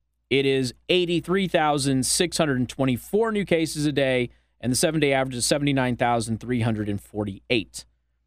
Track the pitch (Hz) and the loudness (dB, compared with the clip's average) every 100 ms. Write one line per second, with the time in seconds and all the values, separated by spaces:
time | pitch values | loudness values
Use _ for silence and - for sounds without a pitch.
0 | _ _ - 131 135 135 127 - - 180 | _ _ -2 0 2 0 -2 -4 -2 0
1 | 170 170 - 190 185 175 151 147 135 131 | 0 -2 0 -2 0 2 2 0 0 0
2 | 123 - 175 - 156 127 120 - 131 120 | 0 0 0 0 0 0 -2 -2 -2 -2
3 | - 202 226 208 190 170 156 156 147 143 | -2 0 0 0 0 0 0 -2 0 2
4 | 135 127 120 - _ _ 120 123 170 156 | 2 0 -2 -8 _ _ -2 0 0 2
5 | 143 135 135 123 - 151 143 135 127 120 | 2 2 0 -2 0 2 2 2 0 2
6 | 120 120 113 110 113 123 117 107 104 101 | 2 2 0 -4 -2 -2 0 -2 -4 -6
7 | - 104 104 92 - 123 82 - - _ | -8 -6 -6 -6 -2 -2 -2 -12 -18 _
8 | _ _ | _ _